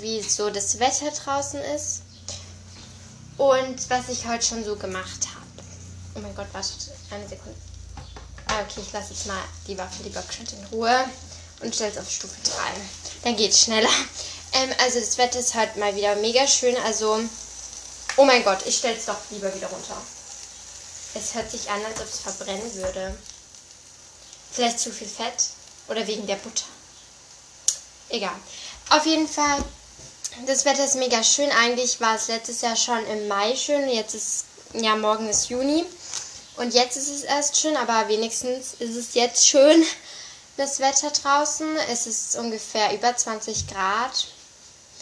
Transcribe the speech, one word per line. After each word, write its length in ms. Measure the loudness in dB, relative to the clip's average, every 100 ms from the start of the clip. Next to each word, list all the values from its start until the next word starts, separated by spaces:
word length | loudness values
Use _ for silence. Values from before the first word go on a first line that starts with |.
wie 220 | -4 -4
so 280 | -2 0 0
das 280 | -2 -2 2
Wetter 320 | 2 2 -2
draußen 500 | -6 -2 -2 -2 -6
ist 420 | -4 -4 -4 -8 -10 -16 -12 -12 -14 -18 -18 -18 -18 -18 -20 -20 -10 2
und 540 | 6 6 4 -4 -2
was 180 | -2 -2
ich 180 | -6 -4
heute 180 | 0
schon 200 | 0 -2
so 120 | -6 -6
gemacht 520 | -6 -6 -8 -6 -8
habe. 300 | -8 -18 -18 -18 -16 -16 -16 -14 -12
Oh 40 |
mein 140 | -10
Gott, 180 | -10 -10
wartet 380 | -8 -8 -8 -14 -14 -14
eine 180 | -12 -12
Sekunde. 300 | -14 -16 -16 -16 -16 -16 -16 -16 -16 -16 -12 -4
Ah, 140 | -2
okay, 200 | -2 -8 -8
ich 60 |
lasse 200 | -8 -8
jetzt 140 | -8 -6
mal 160 | -6 -8 -12 -10
die 100 | -8
Waffel, 280 | -8 -10
die 60 | -10
Box 260 | -10 -8 -10
in 280 | -10 -12 -8
Ruhe 380 | 0 4 4 2 -6 -16 -16 -18 -8
und 140 | -6
stell's 240 | -2 -2 -4
auf 120 | -6
Stufe 260 | -6 -8 -4
drei. 260 | -2 -2 -4 -4 -10 -12 -14 -4
Dann 120 | -2 2
geht's 240 | 6 6
schneller. 300 | 6 6 4 2 -2 -8 -12 -12 -2
Ähm, 180 | 0 2 2
also 200 | 4 2
das 180 | 0 2
Wetter 220 | 2 2
ist 140 | 0
heute 240 | 0 0 0
mal 160 | 0 2
wieder 180 | 2 2
mega 300 | 4 4 6
schön. 300 | 6 4 2
Also, 340 | 0 0 2 2 0 -8 -14 -14 -14 -14 -16 -14 0 8
oh 80 |
mein 200 | 10 10
Gott, 160 | 6 2 2
ich 100 | 0
stell's 300 | 0 -2 -4
doch 120 | -6 -8
lieber 220 | -6 -4
wieder 120 | -4 -8
runter. 300 | -10 -10 -10 -12 -16 -16 -16 -16 -18 -18 -18 -16 -14 -12
Es 200 | -8 -6
hört 160 | -6 -6
sich 200 | -6 -4
an, 140 | -4
als 160 | -4 -6
ob's 200 | -8 -8
verbrennen 540 | -8 -8 -6 -6 -6
würde. 420 | -6 -4 -4 -6 -8 -14 -20 -20 -20 -20 -20 -20 -20 -20 -20 -20 -20 -8
Vielleicht 280 | 0 0 0
zu 100 | -4
viel 180 | -6 -10
Fett 260 | -6 -6 -2 -4 -4 -20 -16 -6
oder 180 | -4 -2
wegen 200 | -4 -2
der 100 | -4
Butter. 300 | -4 -8 -8 -16 -20 -20 -20 -20 -20 -20 -20 -4 -4 -4 -10 -18 -6
Egal. 260 | -4 -4 -6 -12 -16 -14 -6 4
Auf 160 | 6 6
jeden 220 | 4 2
Fall, 360 | 2 2 2 -2 -10 -20 -20 -20 -12 -12 -6 0
das 180 | 2
Wetter 200 | 4 4
ist 120 | 2 2
mega 260 | 2 4
schön. 280 | 4 4 4
Eigentlich 500 | 6 4 4 0 2
war 160 | 2 2
es 120 | 0
letztes 320 | -4 -4 -2
Jahr 160 | 0 0
schon 280 | 2 0 0
im 220 | -2 0
Mai 280 | 2 2 2
schön. 320 | 2 2 2
Jetzt 260 | 0 -2
ist, 300 | -6 -4 -4 -6 -12 -10
ja, 220 | -2 2 4
morgen 320 | 4 2 2
ist 200 | 0 0
Juni. 360 | 0 2 2 0 -8 -10 -10 -10 -14 -14 -6
Und 180 | 2
jetzt 220 | 4 4 0
ist 120 | -6
es 140 | -4
erst 360 | 0 0 2 2
schön, 180 | 2 2
aber 320 | 2 2 2
wenigstens 680 | 2 0 -2 -4 -4 -6
ist 220 | -8 -6 -6
es 180 | 0
jetzt 320 | 2 2 6 8
schön, 380 | 10 10 10 8 2 -12 -16 -16 -18 -12 -4
das 240 | -4 2
Wetter 300 | 2 2 0
draußen. 640 | -2 2 4 2 -2 -2 -2 -2
Es 160 | -2 -2
ist 300 | -4 -2 -2
ungefähr 560 | -2 -4 -4 0 2
über 240 | 2 2 2
zwanzig 500 | -2 -4 -4 -6 -4
Grad. 640 | -2 0 2 0 -2 -4 -8 -20 -20 -20 -20 -20 -20